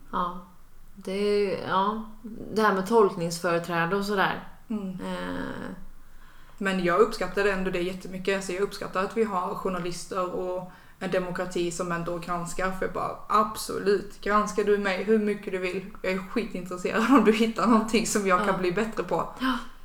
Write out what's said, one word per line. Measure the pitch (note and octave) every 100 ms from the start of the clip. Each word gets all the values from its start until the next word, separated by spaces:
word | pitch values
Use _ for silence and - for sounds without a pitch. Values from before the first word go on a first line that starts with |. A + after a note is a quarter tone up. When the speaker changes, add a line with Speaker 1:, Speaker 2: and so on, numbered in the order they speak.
| -
Speaker 1:
Ja. | F#3+ F3 F#3 F#3 - - - -
Det | G3+ G3
är, | G3 G#3 G3+ G3+ - -
ja, | F#3+ G3+ A3 A3 - A3 - -
det | G#3+
här | G#3+
med | F#3+ F#3+
tolkningsföreträde | A3+ G3 F#3 E3+ E3+ F3+ E3+ E3+ E3+ E3+ G3+
och |
sådär. | G3 G3+ E3+ F#3 - - -
Speaker 2:
Mm. | G#3+ F#3+
Speaker 1:
Eh. | F#3 F#3 F3+ F3+ F3 - - F#3+ F#3 - - - - - - - -
Speaker 2:
Men | G3 F#3+
jag | E3+ F3+
uppskattar | A3+ - F3+ G3+
ändå | G3+ F#3+ F#3
det | F3+
jättemycket. | F3+ F#3+ F#3 F#3 G3 G3
Alltså, | F#3+
jag | F3+
uppskattar | G3+ - F3 F#3
att | G3+ A3+
vi |
har | G#3+ F#3 F#3+
journalister | G3 F#3+ F3+ F3 E3+ - F#3+ F3+
och | F#3 F3+ F3+ F3+ - - -
en | F#3+
demokrati | F#3 F3+ F3+ F#3 F3 F3
som | E3+ F3+
ändå | E3+ E3+ F3
granskar. | E3+ F3 E3+ - F#3+
För | F#3 -
jag |
bara, | - - - -
absolut, | G#3 A3 - - - F#3+ G3 - -
granskar | G3 G#3 G3 F#3+
du | G3+ G3+
mig | G3+ F#3
hur | G3 A3
mycket | G#3 G3+ -
du | F#3
vill. | F#3 F#3+ - -
Jag | F#3
är | F#3+
skitintresserad | F#3+ A#3 G#3+ F#3 F3 F3+ G3 G#3+ A#3
<laughs> | C4+
om |
du | G#3
hittar | A3 A3+ G3 G3
någonting | A3 G#3+ G#3+ -
som | G#3+ F#3+
jag | F3+
kan | G3+
Speaker 1:
Ja. | F3+
Speaker 2:
bli | F3+
bättre | F3+ A3+ -
på. | - - - -
Speaker 1:
Ja. | C4 A#3+ - -